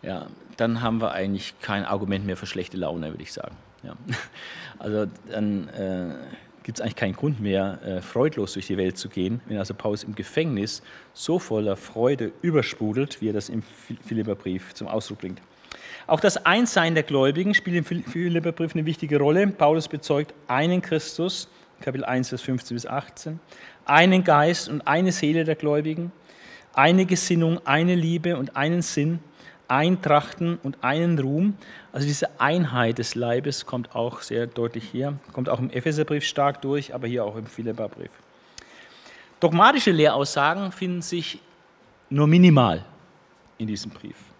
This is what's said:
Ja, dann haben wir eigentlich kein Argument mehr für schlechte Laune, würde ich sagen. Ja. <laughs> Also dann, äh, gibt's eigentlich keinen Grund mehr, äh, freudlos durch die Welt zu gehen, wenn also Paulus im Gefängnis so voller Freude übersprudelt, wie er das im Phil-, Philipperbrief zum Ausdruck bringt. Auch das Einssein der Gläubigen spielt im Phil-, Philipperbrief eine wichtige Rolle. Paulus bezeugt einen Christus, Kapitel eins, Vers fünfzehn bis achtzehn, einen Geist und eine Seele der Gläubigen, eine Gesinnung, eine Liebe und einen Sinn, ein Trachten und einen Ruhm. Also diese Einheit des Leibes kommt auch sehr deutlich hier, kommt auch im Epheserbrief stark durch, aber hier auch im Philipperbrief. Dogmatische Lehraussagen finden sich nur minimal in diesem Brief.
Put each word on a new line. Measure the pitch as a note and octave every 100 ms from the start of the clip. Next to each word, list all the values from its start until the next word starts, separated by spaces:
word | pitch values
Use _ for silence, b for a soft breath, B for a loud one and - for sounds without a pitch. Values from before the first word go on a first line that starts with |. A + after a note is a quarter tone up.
Ja, | - F2+ D2 - - -
dann | A2+ A#2
haben | A#2 A2+
wir | A2
eigentlich | F#2+ F#2+ G2 - -
kein | - G2+
Argument | F#2+ G2+ G2 G2 G2+
mehr | F2+
für | G2
schlechte | G2 F2+ F#2+
Laune, | D#2+ E2+ D#2
würde | -
ich | -
sagen. | - - - - -
Ja. | - -
<laughs> | C#3 B2 B B B B B -
Also | - G#2+ G#2 - -
dann, | A2 G#2 G2+ D2
äh, | - F#2+ F#2 F2 C2 C2+ - B -
gibt's | - A#2
eigentlich | A#2 -
keinen | A#2
Grund | G#2 D3 B2
mehr, | G#2 F#2+ G2 F2+
äh, | - F#2
freudlos | F2 A#2 D3+ C3+ G2
durch | G2 -
die | F#2+
Welt | F#2 F2+
zu | G#2
gehen, | - F#2 A#2+ -
wenn | G#2
also | F#2+ G2
Paulus | A2 G#2
im | - G#2
Gefängnis | G2 - E3 G#2+ G#2 - B B B
so | - - F3
voller | - A2 G#2 F#2+
Freude | - A2+ B2 C#3 A2 -
übersprudelt, | F3 D3+ A#2+ - G#2+ A2+ C#3+ -
wie | A2
er |
das | G#2 -
im | A2+
Phil-, | - - - -
Philipperbrief | - A2+ A2 G2 F#2+ F#2 -
zum | - -
Ausdruck | A2 - G#2
bringt. | F#2 - - B B B B B -
Auch | D#3
das | G#3 - E3
Einssein | G3+ B3 F#3+ E3 D#3+
der |
Gläubigen | D3+ C#3+ C3+ D3+ F#3+
spielt | G3+ - F3
im | D#3
Phil-, | E3+
Philipperbrief | B2+ E3 F3 E3 E3 D#3+ E3
eine | D#3+ D#3
wichtige | D#3+ D3 D3
Rolle. | C#3 E3 G3+
Paulus | G3+ D3 D#3+ D#3
bezeugt | D3+ - C#3+ D3+ - -
einen | B2+ D#3+ F3+
Christus, | F3+ D#3 - - F3 - - B B _
Kapitel | - C3
eins, | B2+ B2+ B2
Vers | B2+
fünfzehn | - B2+ -
bis | A#2+ -
achtzehn, | C3+ - - D#3+ D#3+ _ B B B -
einen | D3 F3+ F#3
Geist | F3+ D3 D#3 F3 -
und | D3+ -
eine | D#3+ F#3
Seele | F3+ D3+ E3
der | D#3+ D#3
Gläubigen, | D3+ D3 D#3 D#3 F3 - B B B B B
eine | - D3 F#3 F#3
Gesinnung, | F3+ - E3+ E3 E3+ -
eine | D3 F3
Liebe | F3+ D#3+ E3+ E3+ D#3+
und | C#3+ C3+
einen | D3 F3
Sinn, | - - D3+ E3+ - B B B -
ein | C3 E3 F#3
Trachten | D3 D3 D3 - E3+ E3+
und | C3+ -
einen | B2 D3+ E3+ D#3+
Ruhm. | C3 D3 G3+ G3 B B B
Also | C3 C#3+
diese | C#3+ - -
Einheit | C3 F3 D3+ B2 A#2 A#2
des | A#2 A#2+
Leibes | A#2+ A#2+ C#3+ C#3 -
kommt | B2 A2+ A#2+
auch | A#2+ -
sehr | - A#2 A#2
deutlich | - A#2 A#2+
hier, | - A#2+ C#3 C#3+ -
kommt | - B2+
auch | A#2+
im | B2+
Epheserbrief | B2+ D#3+ D3+ D3+ D3 -
stark | - C#3 C3+
durch, | C3+ C#3+ C3+
aber | C3 A#2
hier | B2
auch | G#2 A2
im | A2
Philipperbrief. | - A2+ A2 G#2+ - - - _ _ B B B B B B B B B _
Dogmatische | E3 E3 A3 C#4+ A3
Lehraussagen | E3 D3+ B2 C#3 D3 C#3+ F#3 G3
finden | - F#3 F3+
sich | D#3+ F3 D#3 - - _ _ _ _ _ _
nur | C#3 D3+
minimal | E3+ F3+ C#3+ A#2 E2 - - - _ _ _ - _
in | A2
diesem | G2+ A2
Brief. | - - - - -